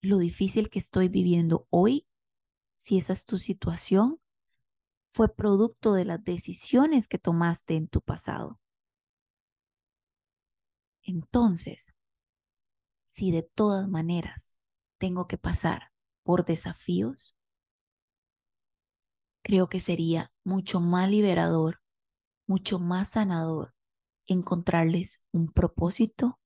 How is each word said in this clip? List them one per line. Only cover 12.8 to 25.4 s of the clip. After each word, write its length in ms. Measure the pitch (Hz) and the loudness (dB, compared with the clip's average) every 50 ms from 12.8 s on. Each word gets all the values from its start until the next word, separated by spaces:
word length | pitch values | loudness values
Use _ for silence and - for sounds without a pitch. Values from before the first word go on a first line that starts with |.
| _ _ _ _ _ | _ _ _ _ _
si 240 | _ - - 208 190 | _ -8 -4 -2 0
de 120 | 165 165 165 | 0 0 -2
todas 460 | - _ - 214 208 202 190 190 196 | -6 _ 0 2 2 2 0 -2 -4
maneras 680 | 185 160 160 165 175 175 160 180 - - - - _ _ _ _ _ _ _ _ _ _ | -4 -4 -2 -2 -2 -4 -4 -8 -12 -14 -20 -20 _ _ _ _ _ _ _ _ _ _
tengo 280 | - 190 180 180 180 | -6 -4 -4 -4 -6
que 120 | - - 170 | -6 -8 -8
pasar 540 | _ 175 175 - - 165 - - - _ _ _ _ _ _ _ _ | _ -4 -4 0 0 -2 -2 -2 -8 _ _ _ _ _ _ _ _
por 220 | - 175 180 175 | 0 2 2 2
desafíos, 920 | - 165 160 - 175 170 - - - 175 180 202 233 277 - - - _ _ _ _ _ _ _ _ _ _ _ _ _ _ _ _ _ _ _ _ _ _ _ _ _ _ _ _ _ _ _ _ _ _ _ _ _ _ _ _ _ _ _ | 0 -2 -4 -4 -10 -12 -12 -6 -4 -2 -2 -2 -4 -6 -10 -16 -20 _ _ _ _ _ _ _ _ _ _ _ _ _ _ _ _ _ _ _ _ _ _ _ _ _ _ _ _ _ _ _ _ _ _ _ _ _ _ _ _ _ _ _
creo 260 | - 202 185 185 - | 0 2 2 2 2
que 120 | - 185 | -2 -8
sería 520 | - - 175 165 165 165 165 160 156 - _ _ _ | -4 -4 -2 -2 0 0 0 -2 -2 -6 _ _ _
mucho 380 | 180 185 190 185 - - 180 | -4 -4 -4 -4 -2 -2 -2
más 280 | 170 175 175 180 185 190 | 0 2 2 2 2 2
liberador, 720 | 202 208 208 202 175 170 165 170 165 160 160 160 165 _ _ _ _ _ _ _ _ _ _ _ _ _ _ | 2 2 4 2 2 2 2 2 2 2 0 0 -2 _ _ _ _ _ _ _ _ _ _ _ _ _ _
mucho 320 | - 190 190 - - 208 180 | -2 -2 -2 -2 -2 -4 -2
más 320 | 180 175 180 185 196 - | -2 -2 0 -2 -2 -2
sanador 640 | - 226 214 190 180 165 165 160 160 156 151 - _ _ _ _ _ _ _ _ _ _ _ | -2 -2 0 0 0 -2 -2 -2 -4 -4 -6 -10 _ _ _ _ _ _ _ _ _ _ _
encontrarles 960 | - 180 180 175 - 180 175 170 - - 170 165 160 165 175 185 - - - _ _ - | -2 0 0 0 -2 -4 -2 0 0 2 2 4 2 2 0 -2 -4 -10 -18 _ _ -2
un 200 | 165 | -2